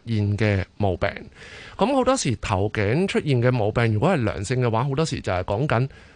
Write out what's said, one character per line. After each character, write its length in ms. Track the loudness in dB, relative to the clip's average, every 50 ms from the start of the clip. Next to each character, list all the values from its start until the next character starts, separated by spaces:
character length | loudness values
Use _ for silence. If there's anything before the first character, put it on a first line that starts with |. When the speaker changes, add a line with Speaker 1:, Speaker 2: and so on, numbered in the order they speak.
| -4
Speaker 1:
現 320 | -2 -2 0 0 0 2
嘅 260 | 2 2 2 2 0 -2 -4 _
毛 180 | -2 -2 -2 0
病。 140 | 0 -2 -2 -2
Speaker 2:
嗯。 140 | -6 -12 -18 -20 -20 -20 -20 -18 -18 -18 -10 -2
Speaker 1:
咁 180 | 0 0 2 2
好 100 | 2 2
多 120 | 2 2
時 200 | 2 0 -2 -2
頭 340 | -2 -2 -2 0 0 0 0
頸 380 | 0 0 0 0 2 0 0
出 120 | 0 -2 -2
現 220 | 0 0 2 2
嘅 100 | 2 2
毛 200 | 2 2 0 0
病， 220 | 2 2 2 2 2
如 60 | 2
果 100 | 2 2
係 140 | 2 2 0
良 200 | -2 -2 -4 -4
性 180 | -2 -2 0
嘅 80 | 0 0
話， 140 | 0 0 0
好 100 | 0 0
多 100 | -2 -2
時 160 | -2 -4 -4
就 100 | -4 -2 -2
係 100 | -2 -2
講 240 | -2 -2 -2 0
緊， 220 | 2 2 2 0 0 -4 -12 -20 -20 -20